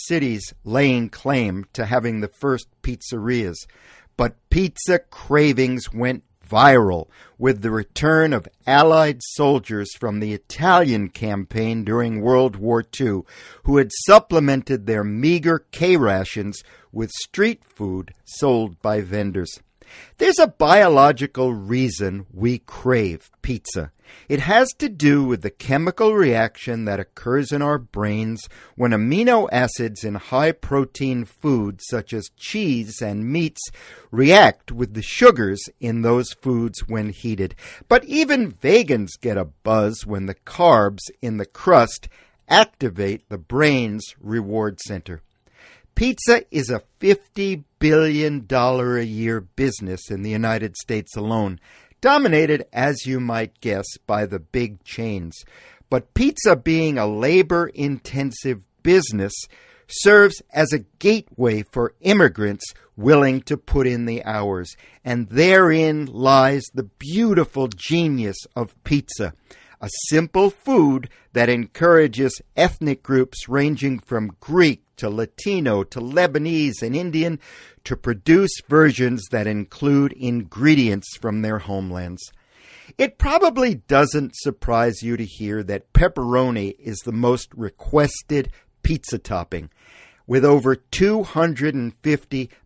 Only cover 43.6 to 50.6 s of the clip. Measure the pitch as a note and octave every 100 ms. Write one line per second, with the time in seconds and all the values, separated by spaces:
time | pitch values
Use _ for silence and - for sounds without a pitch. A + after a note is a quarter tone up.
43.6 | D3+ C3+ A2+ G#2+ - - G#2 A2+ G2+ A2
44.6 | G#2+ F#2+ - F#2+ - D#2+ _ _ _ _
45.6 | - _ _ - B3 A3+ - A#3 - D3+
46.6 | A#2+ A2+ _ - F#3+ G3 _ G3+ G3 E3+
47.6 | - - D3+ D#3 D#3 D3 D3+ C#3+ G#2 C3
48.6 | B2 B2+ B2 B2 A2+ G#2+ A2+ A2+ F#2 -
49.6 | C#3 G#2 G2 F#2 - G2 G#2 G#2+ A2+ A2+